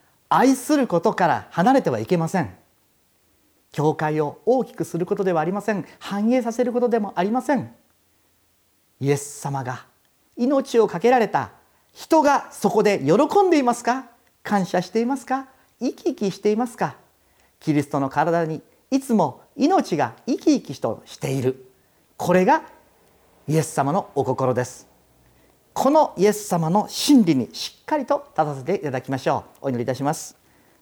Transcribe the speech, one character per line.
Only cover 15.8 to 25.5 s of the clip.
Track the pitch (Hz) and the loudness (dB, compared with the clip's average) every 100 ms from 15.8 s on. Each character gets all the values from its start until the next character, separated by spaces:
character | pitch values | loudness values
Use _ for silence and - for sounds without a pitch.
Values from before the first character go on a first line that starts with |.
生 | 247 | -8
き | - | -4
生 | 359 | -6
き | - 202 | -4 -4
し | 180 | -2
て | 208 | 0
い | 214 | 0
ま | 247 | -2
す | - | -4
か？ | 165 - _ _ _ _ _ _ | -8 -8 _ _ _ _ _ _
キ | - | -2
リ | 147 | 0
ス | 143 | 0
ト | 147 | -2
の | 135 | -2
体 | 143 151 170 | 0 0 0
に | 160 156 - _ _ | -2 -6 -12 _ _
い | 269 | -4
つ | 269 | 0
も | 220 151 - _ - | 0 0 -4 _ -2
命 | 277 381 - 160 | 2 2 0 -2
が | 123 - - | -2 -4 -6
生 | 359 | -2
き | - 269 | 2 0
生 | - | -2
き | 139 | -6
と | 117 107 - | -4 -6 -10
し | - | -10
て | 139 | -4
い | 135 | -2
る。 | 127 131 - _ _ _ _ - | -2 -4 -10 _ _ _ _ -8
こ | - | 0
れ | 180 | 2
が | 185 311 - - _ _ _ _ _ _ - | 4 2 -2 -18 _ _ _ _ _ _ -2
イ | 156 | -2
エ | |
ス | 147 | 0
様 | - 135 | -2 0
の | 180 - | -2 -2
お | - | -4
心 | 131 131 127 | -2 0 0
で | 120 123 | 0 -4
す。 | - - _ _ _ _ _ _ | -8 -20 _ _ _ _ _ _